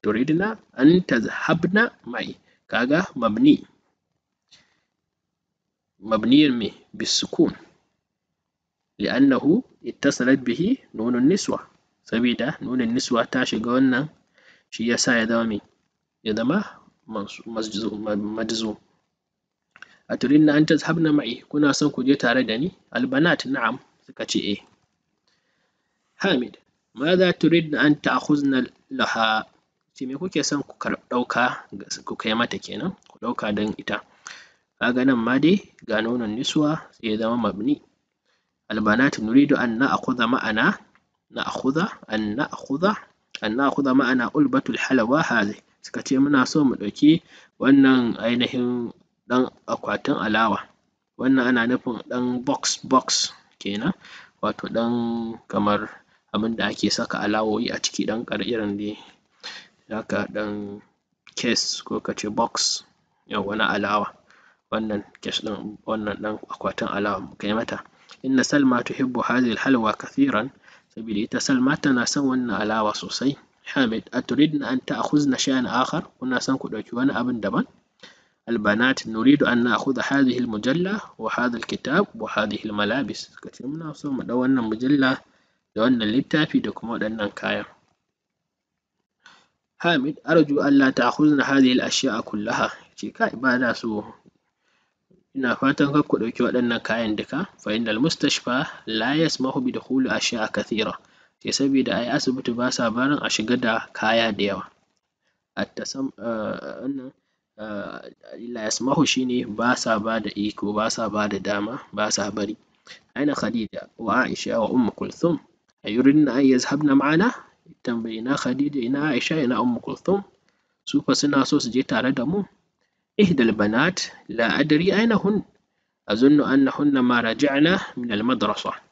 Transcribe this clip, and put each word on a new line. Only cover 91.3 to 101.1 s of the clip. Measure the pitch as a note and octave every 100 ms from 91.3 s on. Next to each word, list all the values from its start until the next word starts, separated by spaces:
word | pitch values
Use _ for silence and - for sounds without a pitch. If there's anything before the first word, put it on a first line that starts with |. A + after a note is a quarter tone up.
| C#3+
هذه | B2 C#3 C3
الأشياء | B2 A#2 - C3+ A2
كلها." | - G#2+ G#2+ B2 A2 - - -
Ce, | G#2
"Kai, | - A3+ A2+
ba | C3 B2
na | B2
so, | A2 A#2 G#2+ G2+ - _ _ _ _ _ _ _ _ _ _ _
ina | C3+ B2+
fatan | A2+ C3+ D3 D#3+
kar | C#3+
ku | C#3+ -
ɗauki | A2+ -
waɗannan | A#2+ B2 A#2+ A#2
kayan | - A2+ A2 G#2
duka." | G#2+ C#3 G3+ _
فإن | G#2 G#2+ A#2
المستشفى | G#2+ D#3 - C#3+ - - B2 D#3 - -
لا | A2 A#2
يسمح | D3+ D#3+ - C3 C3+
بدخول | B2+ A2+ - C3 B2+
أشياء | G#2+ - A#2 G#2+
كثيرة. | - - G#2+ G#2+ - _